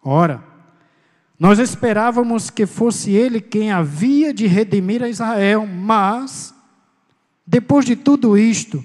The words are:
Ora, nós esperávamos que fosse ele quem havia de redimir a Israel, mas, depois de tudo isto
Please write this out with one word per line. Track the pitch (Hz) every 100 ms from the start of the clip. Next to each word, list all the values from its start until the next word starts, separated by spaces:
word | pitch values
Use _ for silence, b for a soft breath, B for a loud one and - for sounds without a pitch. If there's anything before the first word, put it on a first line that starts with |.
Ora, | 135 143 170 123 - _ _ _ _ _ _ _ _ _
nós | 175 208
esperávamos | 254 - 240 208 233 240 240 233 -
que | -
fosse | 202 - 233 - -
ele | 196 254 226
quem | 220 208 214
havia | 190 156 147 233 285 311
de | 220 214
redimir | 185 220 202 185 233
a | 240
Israel, | 208 226 226 196 214 214
mas, | 180 196 220 190 233 269 - - _ _ _ _ _ _ _ _ _ -
depois | 240 247 285
de | 247
tudo | 240 - 285 240 202
isto | 226 214 - 151